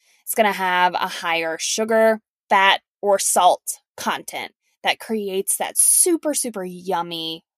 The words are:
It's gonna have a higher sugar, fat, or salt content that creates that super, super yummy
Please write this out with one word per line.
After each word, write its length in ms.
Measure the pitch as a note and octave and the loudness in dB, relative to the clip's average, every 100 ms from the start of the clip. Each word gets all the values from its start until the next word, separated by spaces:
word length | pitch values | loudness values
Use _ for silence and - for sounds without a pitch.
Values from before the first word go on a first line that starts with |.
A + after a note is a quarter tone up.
| _ _ | _ _
It's 120 | - | -6
gonna 180 | - G#3 | 0 0
have 420 | F#3 F#3 F3+ F3+ | 0 0 2 2
a 140 | F3+ F3+ | 0 -6
higher 480 | - F3 E3 E3 D#3+ | -6 -4 -2 -2 -4
sugar, 600 | - - A3 A3 A3 A3 _ _ - | -4 -2 0 4 4 2 _ _ 0
fat, 320 | G3 G3 - _ _ | 4 4 2 _ _
or 160 | G3+ G3 | 0 0
salt 640 | - G#3 F3+ B2+ - - _ - | 2 4 4 2 -4 -12 _ -10
content 560 | A3+ D3+ - C#3 G2+ _ _ _ | -6 -6 -8 -12 -12 _ _ _
that 180 | F#3+ - | -2 -2
creates 560 | - A3 G3+ F#3+ - - | -4 -6 -4 -4 -2 -4
that 200 | F#3 - | -2 0
super, 560 | - - F#4 E4 D4+ | 2 4 4 2 0
super 320 | C#4 B3+ G#3+ | -2 -4 -6
yummy 800 | F#3 F3+ F3+ F3 E3+ E3 D#3+ E3 _ | -10 -8 -4 -4 -4 -8 -8 -10 _